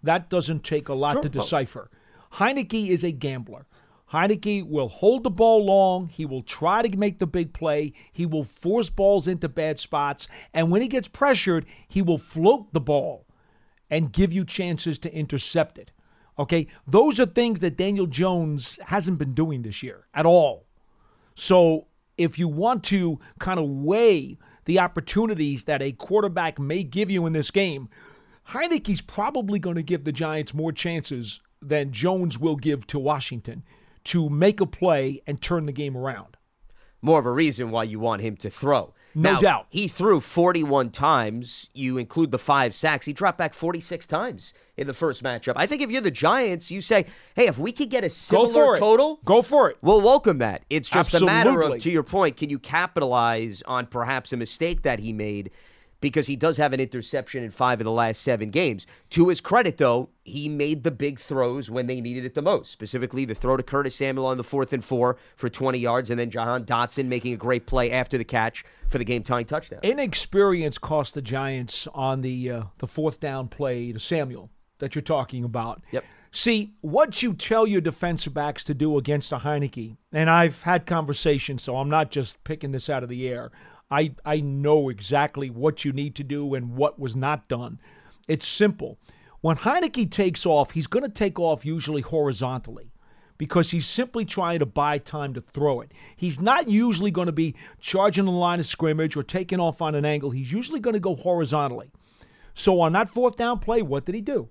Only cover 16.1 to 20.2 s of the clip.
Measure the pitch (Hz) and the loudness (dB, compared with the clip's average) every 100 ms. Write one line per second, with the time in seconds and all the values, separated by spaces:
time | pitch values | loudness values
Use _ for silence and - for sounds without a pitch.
16.1 | _ _ - 143 165 156 - - 170 294 | _ _ -6 0 0 -2 -10 4 6 6
17.1 | 220 240 226 240 202 175 143 185 202 180 | 6 2 4 2 0 -2 0 -2 0 -2
18.1 | 127 185 180 160 147 120 - - 190 175 | 0 0 0 -2 -4 -6 -12 -4 -2 0
19.1 | 170 143 123 160 139 113 98 127 95 _ | -2 -2 0 -2 -2 -8 -10 -12 -16 _
20.1 | 139 | 2